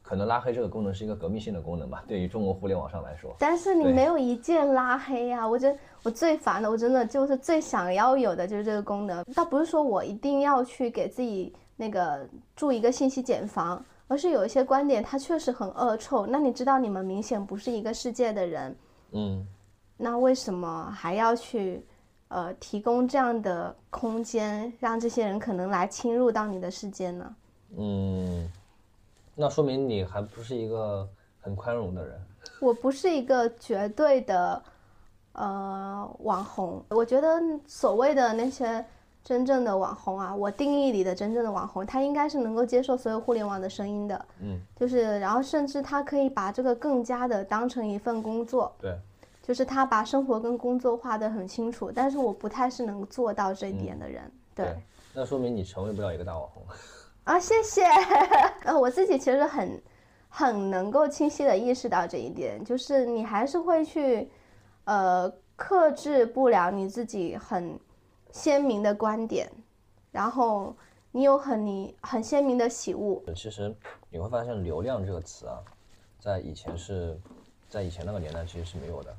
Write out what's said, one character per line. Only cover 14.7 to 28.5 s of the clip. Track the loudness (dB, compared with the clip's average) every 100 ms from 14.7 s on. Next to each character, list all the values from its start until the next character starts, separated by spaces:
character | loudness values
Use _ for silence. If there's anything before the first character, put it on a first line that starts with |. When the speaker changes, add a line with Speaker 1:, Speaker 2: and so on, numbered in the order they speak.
| 2 4
Speaker 2:
点 | 2
它 | 0 -4
确 | -2 -2
实 | 0
很 | -4 -6
恶 | -2 0
臭， | 0 -2 -2
那 | 0 2
你 | 2
知 | 0
道 | 2 2
你 | 2
们 | -2
明 | -4 -6
显 | -4 -4
不 | -4
是 | -6 -4
一 | -4
个 | -4
世 | -4 -6
界 | 0 0
的 | 0 -2
人。 | -4 -8 -12 _ _ _
Speaker 1:
嗯。 | -6 -4 -4 -8 -16 _ _ _ -8
Speaker 2:
那 | -4 2
为 | 4
什 | 2 -2
么 | -6 -6 -8 -10
还 | -8 -4
要 | 2 2
去， | 2 -2 -4 -4 -6 -14 _ _ _ _
呃， | -6 -6
提 | -10 -8 -4
供 | 0 2 2
这 | 2
样 | 2 0
的 | -2 -2 -6 -10 _
空 | -6 -4 -4
间， | -4 -2 -2 -4 -8 -6
让 | -4 -2
这 | 0
些 | 0
人 | 0 -2
可 | -2
能 | -2 0
来 | 0
侵 | -2 -2 0 4
入 | 4
到 | 2 -2
你 | -4
的 | -6
世 | -8 -12
界 | -6 -6
呢？ | -6 -12 -16 _ _ _ -6
Speaker 1:
嗯， | -4 -2 0 -2 -2 -4 -6